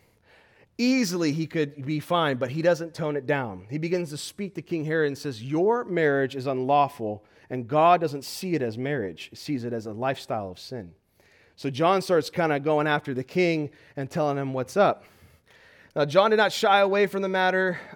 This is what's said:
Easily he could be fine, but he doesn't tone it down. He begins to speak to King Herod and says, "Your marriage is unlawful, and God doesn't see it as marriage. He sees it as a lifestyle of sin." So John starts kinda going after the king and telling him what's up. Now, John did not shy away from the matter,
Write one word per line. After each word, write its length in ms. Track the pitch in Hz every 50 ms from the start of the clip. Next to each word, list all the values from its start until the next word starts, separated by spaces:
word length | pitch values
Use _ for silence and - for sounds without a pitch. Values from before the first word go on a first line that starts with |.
| _ _ _ _ _ _ _ _ _ _ _ _ _ _ _ -
Easily 540 | 240 254 262 262 233 170 180 175 165 151
he 140 | 139 165 160
could 380 | - - 165 151 143 143 139 131
be 160 | 131 156 147
fine, 380 | - - 175 175 160 143 135 120
but 120 | 131 120
he 120 | 135 160
doesn't 320 | 160 175 170 151 170 160 156
tone 220 | - 165 151 147
it 100 | 143 131
down. 400 | 127 147 139 127 110 95 92 95 107
He 80 | 139
begins 320 | 156 160 170 180 180 175 139
to 60 | 147
speak 380 | 143 - - - - 202 190 -
to 80 | 170
King 240 | - - 175 160 151
Herod 220 | 156 160 165 151 143
and 100 | 139 -
says, 240 | - 147 123 107
"Your 420 | 117 135 156 160 185 214 240 247 240
marriage 500 | 226 175 170 160 147 139 139 135 127 135
is 100 | 135 127
unlawful, 760 | 139 127 127 131 131 143 143 143 131 - - 113 104 104 104 - _ _ _ _ -
and 180 | 123 127 117 104
God 320 | 139 151 160 175 180 170
doesn't 240 | 165 151 143 139 127
see 300 | - - - 190 185 170
it 80 | 143
as 160 | 127 113 110 120
marriage. 480 | 127 139 147 131 101 90 82 - - -
He 80 | 113
sees 280 | - - - 147 123 117
it 100 | 120 117
as 120 | 113 104
a 60 | 113
lifestyle 580 | 104 110 123 135 135 - - - 127 110 98 92
of 80 | 90 -
sin." 340 | - - 131 117 95 85 - _ _ _ _ _ _ _ _ _ _ _ _
So 120 | - - 139
John 320 | 131 123 165 175 196 190
starts 300 | 185 - 180 160 - -
kinda 300 | - 180 165 156 147 143
going 260 | 139 156 151 147 151
after 260 | 156 147 147 - 143
the 120 | 127 127 131
king 440 | - - 185 180 170 165 156 147 143 - - - - -
and 160 | 143 135 131
telling 280 | - 160 151 147 139 139
him 160 | 139 135 131
what's 220 | 131 127 - -
up. 280 | 196 196 151 113 - - - _ _ - - _ _ _ _ _ _ _ _ _ - - _ -
Now, 120 | 151 147
John 240 | 147 143 190 202 220
did 60 | 214
not 160 | 214 208 190
shy 260 | - - 220 208 196 202
away 300 | 196 196 196 202 202 190
from 120 | 190 196
the 60 | 190 185
matter, 500 | 185 185 185 185 185 185 190 185 175 - - - -